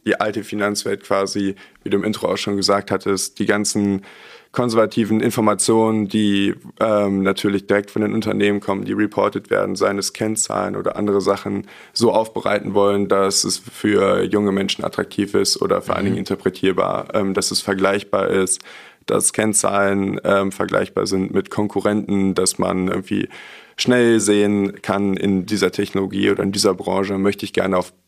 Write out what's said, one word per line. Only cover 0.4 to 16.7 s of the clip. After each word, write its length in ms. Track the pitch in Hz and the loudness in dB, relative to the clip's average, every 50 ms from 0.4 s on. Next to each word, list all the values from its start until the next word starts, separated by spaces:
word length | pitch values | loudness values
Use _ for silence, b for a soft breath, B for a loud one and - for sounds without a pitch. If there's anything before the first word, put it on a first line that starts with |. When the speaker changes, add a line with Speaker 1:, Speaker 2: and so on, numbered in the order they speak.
| 101 | -8
Speaker 1:
Finanzwelt 580 | - 107 104 101 104 104 - - 104 101 98 | -6 -4 -2 -2 -2 -2 -4 -4 -6 -6 -6
quasi, 520 | - - 98 98 98 95 - 104 98 98 95 B B B B B | -2 0 0 0 0 0 -2 -2 -2 -2 -2 B B B B B
wie 80 | - 98 | -4 -2
du 60 | 101 | -2
im 80 | 101 104 | 0 0
Intro 240 | 107 104 - 113 - | -2 -4 -2 -2 -2
auch 60 | 98 | -2
schon 200 | - - 104 101 | -2 -2 -2 -2
gesagt 340 | 98 95 101 98 101 - - | 0 2 2 2 0 2 -2
hattest, 480 | 101 95 - 98 98 95 - - _ - | -2 -2 0 -2 -2 -2 -2 -6 _ -4
die 80 | 101 | 0
ganzen 560 | 110 104 104 104 - - 107 101 101 - 190 B B B B B B B B B B | 0 0 0 0 0 0 0 2 2 0 -2 B B B B B B B B B B
konservativen 680 | - - 120 120 113 113 107 101 - 117 110 104 110 107 | -2 -2 0 2 4 2 2 2 2 -2 0 2 0 0
Informationen, 880 | 110 120 - 120 107 107 104 95 - - 113 113 113 110 110 107 104 95 | 0 0 0 2 2 2 2 2 2 2 4 4 4 4 2 0 0 0
die, 460 | 110 107 107 101 101 98 98 95 - - - - - - | 0 0 2 2 2 2 2 0 -2 -4 -10 -14 -4 -2
ähm, 420 | 107 113 107 104 101 98 98 98 | 0 2 2 2 2 2 0 2
natürlich 460 | 95 98 98 - - 101 98 98 98 - | 0 0 0 0 -2 -2 -2 -2 0 0
direkt 220 | 101 104 101 - | 0 0 0 -2
von 120 | - 107 | -4 -2
den 100 | 107 104 | -2 0
Unternehmen 480 | 104 113 107 107 101 101 101 101 101 101 | -2 -2 -2 -2 -2 0 0 0 0 -2
kommen, 240 | - 101 98 98 101 | -2 -4 -4 -4 -4
die 80 | 104 | -4
reported 560 | 101 104 104 101 - 101 98 104 - - - - | -2 -2 -2 -2 0 0 0 0 -2 -4 -4 0
werden, 280 | 104 101 98 98 98 | 0 0 0 0 0
seien 200 | 98 101 98 98 | 0 0 0 0
es 160 | 98 95 - | -2 -4 -6
Kennzahlen 640 | - - 113 107 110 - 101 - 104 98 95 98 98 | -4 -4 -4 -2 -2 -2 -2 -2 -2 -2 -2 -2 -4
oder 220 | 101 95 - - | -2 -4 -4 -2
andere 240 | - 104 104 98 101 | -2 0 2 2 2
Sachen, 480 | 92 98 98 - - 101 101 98 - B B B B B | 2 2 -2 -2 -2 -6 -6 -6 -8 B B B B B
so 200 | B - 117 110 | B 2 2 4
aufbereiten 640 | 92 110 113 - - - - 101 104 101 104 101 98 | 4 2 0 0 -4 -4 -2 0 0 0 -2 0 2
wollen, 320 | 101 101 101 101 101 101 | 2 4 4 4 2 2
dass 380 | 95 101 98 98 98 98 - - | 2 2 2 4 2 2 0 0
es 140 | 98 - - | 0 -4 -6
für 640 | - - - - - 104 104 98 98 98 92 - - | -8 -16 -12 -2 0 2 4 4 4 4 2 2 0
junge 260 | 92 101 101 104 101 | 0 0 2 2 2
Menschen 340 | 98 98 98 98 - - - | 0 0 0 -2 -4 -4 -4
attraktiv 500 | - - - - - - - 101 98 - | -4 -4 -4 -6 -4 -2 -4 -4 0 0
ist 280 | 98 98 - - - | 0 2 2 0 0
oder 180 | - 98 95 92 | 0 0 0 -2
vor 120 | - - - | 0 -2 -2
allen 100 | - 98 | 0 0
Speaker 2:
Mhm. 40 | 101 | 0
Speaker 1:
Dingen 100 | - - | -2 -2
interpretierbar, 960 | 95 - 98 - - 95 - - 98 95 | -2 -4 -4 -2 -2 -4 -2 0 0 0